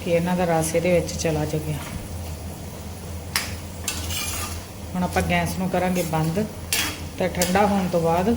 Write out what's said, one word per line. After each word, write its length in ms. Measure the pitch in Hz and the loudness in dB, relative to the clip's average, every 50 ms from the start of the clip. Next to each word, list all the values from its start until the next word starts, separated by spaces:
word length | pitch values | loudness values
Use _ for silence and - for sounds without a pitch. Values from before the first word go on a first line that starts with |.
| - | 0
ਕਿ 80 | 185 | 4
ਇਹਨਾਂ 240 | 170 170 170 180 180 180 | 2 4 4 4 2 2
ਦਾ 80 | 185 | 4
ਰਸ 300 | 170 165 160 160 160 - | 4 4 4 2 4 2
ਇਹਦੇ 160 | 170 165 180 180 170 | 2 4 6 4 4
ਵਿੱਚ 140 | 156 - - | 4 2 -2
ਚਲਾ 320 | - - 165 156 151 151 | 0 0 2 2 2 0
ਜਾ 120 | 151 156 156 | 0 0 -2
ਗਿਆ। 200 | 147 151 151 143 - - - - - - - - - - - - - - - - - - - - - - - - - - - - - - - - - - - - - - - - - - - - - - - - - - - - - - - - - - - - - - - | 0 0 -4 -4 -4 -6 -6 -6 -6 -6 -6 -6 -6 -6 -8 -8 -8 -10 -8 -8 -10 -10 -10 -10 -10 -10 -10 -10 -8 -8 -8 -8 -8 -4 -4 -4 -4 -4 -6 -8 -8 -10 -10 -8 -6 -6 -6 -6 -6 -4 -4 -4 -4 -4 -4 -6 -6 -6 -8 -8 -10 -12 -12 -12 -12 -8 -4
ਹੁਣ 80 | 180 180 | -2 -2
ਆਪਾਂ 180 | 180 - 196 | 0 0 0
ਗੈਸ 360 | 175 165 175 175 170 165 - - | 0 2 2 2 2 0 -2 -2
ਨੂੰ 120 | 185 180 | -2 0
ਕਰਾਂਗੇ 340 | - 180 180 185 185 180 175 | 2 2 2 2 2 0 0
ਬੰਦ 400 | - - 160 156 160 165 190 220 214 - - - - - - - - - - - - - - | 0 0 2 2 2 2 0 0 -2 -2 -10 -6 -2 0 0 0 -2 -4 -6 -8 -8 -4 -2
ਤੇ 80 | 185 180 | -2 0
ਠੰਡਾ 380 | - - 180 175 180 196 214 202 | 2 2 2 4 4 4 6 6
ਹੋਣ 200 | 202 196 185 175 | 4 2 2 2
ਤੋਂ 140 | - 175 | 2 2
ਬਾਅਦ 340 | 165 165 165 170 185 208 240 | 4 4 4 4 4 4 2